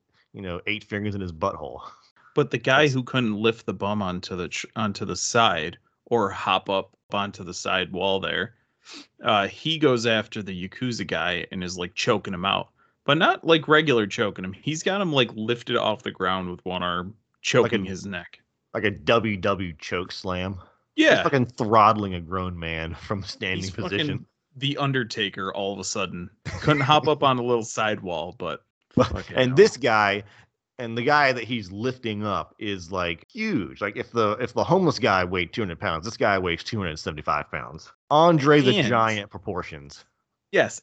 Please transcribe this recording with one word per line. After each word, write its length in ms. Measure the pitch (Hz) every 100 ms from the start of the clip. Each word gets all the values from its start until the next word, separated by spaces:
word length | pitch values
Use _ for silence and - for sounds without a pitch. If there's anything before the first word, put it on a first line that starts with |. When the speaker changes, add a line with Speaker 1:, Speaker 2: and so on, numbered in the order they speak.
| _ _ _
Speaker 1:
you 80 | -
know, 180 | 95 87 -
eight 180 | 107
fingers 300 | - 104 104
in 80 | 98
his 100 | 92
butthole. 480 | 80 98 80 69 64 - - _ _ _
Speaker 2:
But 160 | - 143
the 80 | 123
guy 240 | 135 135
Speaker 1:
That's 100 | 151
Speaker 2:
who 100 | 127
couldn't 320 | 127 131 117 104
lift 240 | 110 110
the 80 | -
bum 300 | 95 101 104
onto 340 | 95 90 - 92
the 120 | 85
tr-, 180 | - - 117
onto 300 | 107 95 98
the 100 | 90
side 600 | - 117 113 85 80 - _ _
or 240 | - 117 98
hop 400 | 95 - 95 -
up 260 | 98 - _ -
onto 320 | 101 101 -
the 120 | 90
side 360 | 87 95 92 90
wall 300 | 90 95 95
there, 360 | 82 82 92 _ _ _ - - - _
uh, 260 | 117 104 98
he 300 | - 156 160
goes 260 | 147 123
after 380 | 113 110 104 113
the 260 | 98 90 92
Yakuza 380 | - 127 117 92
guy 400 | 82 85 87 -
and 140 | 95
is, 140 | 87 90
like, 160 | 87
choking 400 | - - 107 101
him 100 | 90
out. 240 | 95 95 - _ _ _ -
But 100 | 151
not, 260 | 240 370 160
like, 220 | 160 139
regular 380 | 156 156 120 101
choking 380 | - 107 92
him. 80 | 92
He's 300 | 98 139 156
got 180 | 202 196
him, 140 | 185
like, 160 | 143 117
lifted 420 | 110 110 117 - 117
off 240 | 104 107
the 80 | 110
ground 400 | - 92 95 90
with 120 | 90 90
one 160 | 90
arm, 320 | 90 87 92 - _ _
choking 400 | - 123 113 107
Speaker 1:
Like 80 | 95
a 20 |
Speaker 2:
his 140 | 90
neck. 360 | 95 90 85 - _ _ _
Speaker 1:
like 100 | 113
a 60 | 101
W 460 | 73 73 117 110 101
W 360 | 101 95 92 78
choke 320 | - 92 92
slam. 480 | - 95 90 92 92 - _ _ -
Speaker 2:
Yeah. 140 | 311
Speaker 1:
Just 120 | 98
fucking 240 | 120 139 120
throttling 680 | - 110 110 104 107 101
a 60 | 90
grown 380 | 80 92 90 87
man 360 | 82 82 82
<laughs> 60 | 85 -
from 160 | 104
a 40 | 101
standing 340 | - 98 95
Speaker 2:
He's 100 | 95
fucking 180 | - 180
Speaker 1:
position. 380 | - 151 131 - _ _ 131
Speaker 2:
The 200 | 139 139
Undertaker 760 | 139 135 113 - 101 - 95
all 180 | - 98
of 60 | 98
a 60 |
sudden. 440 | 90 107 92 87 90 _ - -
Couldn't 220 | 147 147
hop 240 | 135 151 156
up 140 | 143
on 160 | 139 123
a 40 |
little 200 | 120 120
side 360 | 104 - 110 104
wall, 340 | 95 82 85 -
but 280 | 85 69 _ _
Speaker 1:
<laughs> 160 | _ -
But 100 | -
Speaker 2:
fucking 280 | 104 - 123
Speaker 1:
and 140 | 127
Speaker 2:
hell. 60 | 131
Speaker 1:
this 200 | 208 123
guy, 480 | 120 107 104 101 101 - _ _ _ -
and 180 | 117 113
the 40 |
guy 280 | 120 147 139
that 120 | 123
he's 260 | 110 120 90
lifting 540 | 101 127 127 113 104
up 300 | 107 90 82 -
is, 320 | 104 98 85
like, 360 | 95 87 85 -
huge. 480 | 214 220 151 76 65
Like, 160 | 104 113
if 140 | 117
the, 220 | 120 107 107
if 140 | 123
the 100 | 117
homeless 340 | 98 185 170 113
guy 260 | 113 95
weighed 280 | 90 92 87
two 80 | -
hundred 180 | 101 82
pounds, 260 | 101 82
this 120 | 101 -
guy 200 | 120 95
weighs 260 | 92 85
two 140 | - 110
hundred 200 | 90 78
seventy-five 500 | 95 76 80 73 -
pounds. 400 | 78 60 78 - _ -
Andre 500 | 147 170 165 139 147
the 180 | 131 190
Speaker 2:
And 100 | 120
Speaker 1:
Giant 420 | 120 113 107 98
proportions. 760 | 95 110 90 - 76 71 - - _ _ _ _
Speaker 2:
Yes, 300 | 190 117 -